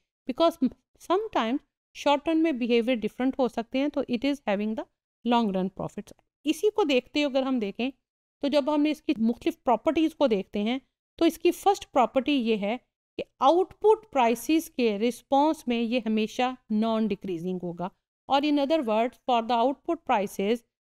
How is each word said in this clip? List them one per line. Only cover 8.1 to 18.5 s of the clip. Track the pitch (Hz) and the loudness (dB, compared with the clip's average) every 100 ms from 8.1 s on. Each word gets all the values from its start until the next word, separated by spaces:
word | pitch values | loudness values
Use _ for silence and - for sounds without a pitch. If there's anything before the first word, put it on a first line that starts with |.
| _ _ _ | _ _ _
तो | 285 | -2
जब | 285 277 | 0 0
हमने | 302 302 | 0 0
इसकी | 302 - 262 | -2 -4 0
मुख्तलिफ | 220 240 339 - | 0 0 -4 -2
प्रॉपर्टीज | - 226 330 320 320 | 0 0 0 0 0
को | - 285 | 2 0
देखते | 202 - 208 | 0 -4 -4
हैं, | 208 262 - _ _ - | -4 -4 -8 _ _ 0
तो | 330 | 0
इसकी | - 349 | 2 0
फर्स्ट | 330 381 392 - | 2 0 0 0
प्रॉपर्टी | 277 226 269 302 | 0 2 0 0
ये | 285 226 214 | 0 0 -2
है | 202 247 _ _ _ - | -2 -6 _ _ _ -12
कि | - - | -12 0
आउटपुट | 262 339 381 - 415 440 - | 4 4 2 2 4 4 2
प्राइसेस | 277 233 233 - 320 - | 0 2 0 0 0 0
के | - 233 202 | -2 -2 0
रिस्पॉन्स | 233 - - 180 202 214 - | -2 -4 0 2 2 0 -2
में | 233 | -2
ये | 233 247 226 | -2 -2 0
हमेशा | 220 214 - 254 254 - | -2 -2 -2 -4 -4 -4
non | 214 226 220 220 | -2 0 0 -2
decreasing | 196 196 170 180 185 | -4 -6 -6 -6 -6
होगा, | 175 170 175 - _ _ - | -8 -8 -10 -12 _ _ -2
और | 277 | 0
in | 302 | 2